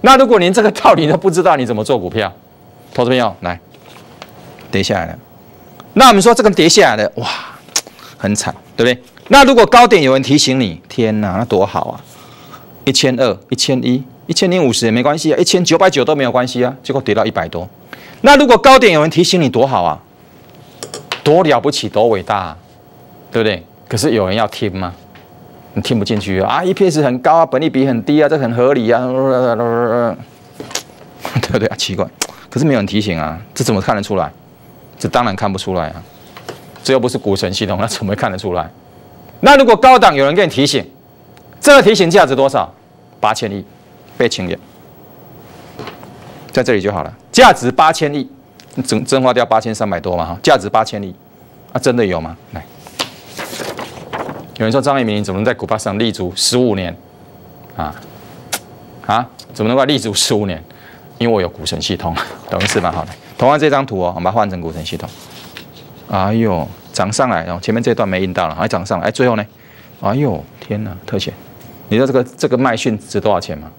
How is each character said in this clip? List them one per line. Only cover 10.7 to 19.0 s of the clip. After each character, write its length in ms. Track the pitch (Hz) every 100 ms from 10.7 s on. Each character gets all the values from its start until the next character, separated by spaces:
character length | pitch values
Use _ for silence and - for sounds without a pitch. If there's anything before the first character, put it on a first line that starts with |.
| 80 -
天 320 | - 110 107
哪， 160 | 104 92
那 60 |
多 200 | 120 98
好 260 | 98 - -
啊！ 100 | - - - - - - - - -
一 60 | -
千 240 | 131 135 123
二、 180 | 127 92 -
一 60 |
千 260 | 131 - 131
一、 220 | 123 127 147 - -
一 60 |
千 180 | 165 190
零 140 | 185
五 80 | 143
十 140 | 110 117
也 40 |
没 120 | 113
关 140 | 131 151
系 160 | 156
啊， 60 | 147
一 60 |
千 200 | 170 185
九 140 | 175 165
百 100 | 185
九 160 | 139
都 120 | 120 147
没 80 |
有 80 | 127
关 160 | 123 123
系 160 | 123
啊， 100 | 123 131
结 100 | -
果 80 | 147
跌 140 | 117
到 100 | 104
一 60 | 107
百 160 | 107 85
多。 220 | 85 90 - - - - -
那 140 | - 285
如 80 |
果 140 | 294 233
高 180 | 269 262
点 160 | 233
有 100 | 160